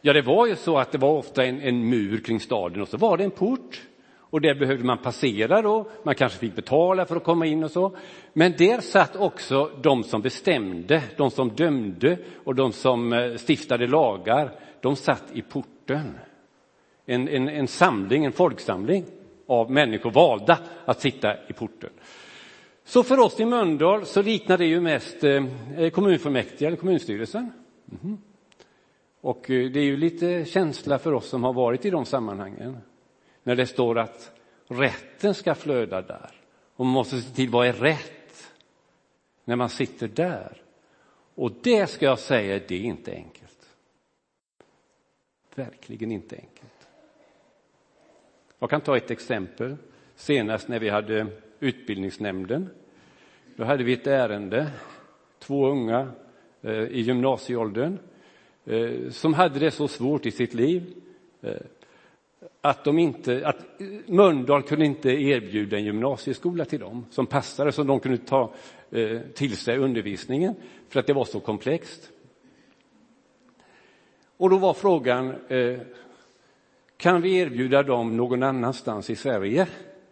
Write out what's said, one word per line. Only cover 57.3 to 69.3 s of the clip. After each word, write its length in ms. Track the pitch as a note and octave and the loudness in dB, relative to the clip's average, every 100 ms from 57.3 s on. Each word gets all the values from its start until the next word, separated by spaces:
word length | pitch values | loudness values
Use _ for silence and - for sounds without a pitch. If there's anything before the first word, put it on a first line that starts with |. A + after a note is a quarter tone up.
| B2 - A#2+ A2 G2+ C#3+ F#3+ - - - _ _ _ - | -2 -4 -4 -4 -2 -4 -6 -12 -20 -20 _ _ _ -6
eh, 440 | A2+ A#2 B2 B2 | -4 -2 -4 -8
som 240 | B2 D#3+ | -2 0
hade 260 | D#3 F3+ C#3 | 4 2 2
det 120 | D3+ | -2
så 160 | - D3 | 0 -6
svårt 380 | - B2 D3 A#2 | -2 -2 -2 -4
i 60 | |
sitt 220 | G#2 A#2+ | -4 -4
liv, 400 | A#2 C3 F3+ F3 - - - _ _ | 0 0 0 -6 -18 -20 -20 _ _
eh, 120 | A2+ G1+ - _ - _ _ _ _ _ - _ | -12 -10 -14 _ -20 _ _ _ _ _ -20 _
att 220 | D3 C3+ | -2 0
de 160 | D3 D#3 | 0 2
inte, 480 | E3+ - - B2 D3+ | 2 0 -4 -2 -2
att, 340 | - - - | -4 -8 -16
eh, 60 | G3 G3+ - | -14 -14 -2
Mölndal 580 | F#3 G3 D3 B2 C#3+ | 6 6 6 2 2
kunde 220 | C#3 D3+ D3+ | 2 2 2
inte 240 | C3+ C3 | 2 2
erbjuda 680 | C3+ C#3 C3 G2+ G#2 G2+ G#2 | 2 2 0 0 -4 -2 -4
en 60 | G#2 | -2
gymnasieskola 800 | G#2 B2+ B2+ - B2+ F3 F3 C#3+ | -2 -2 -4 -6 -4 -4 -4 -6
till 140 | D3 | -6
dem 260 | F#2+ A#2 A#2 | -8 -12 -8
som 140 | - B2+ | -4 0
passade, 460 | C3+ B2 - D3 | 0 -4 -2 -2
som 160 | C#3 C#3+ | 0 0
de 120 | C3+ | 0
kunde 180 | C3 B2 | 0 -4
ta, 360 | - C3+ A2+ - - - - | 0 0 0 -6 -20 -20 -8
eh, 280 | A2+ A2 A2+ C3+ | -4 -2 -4 -10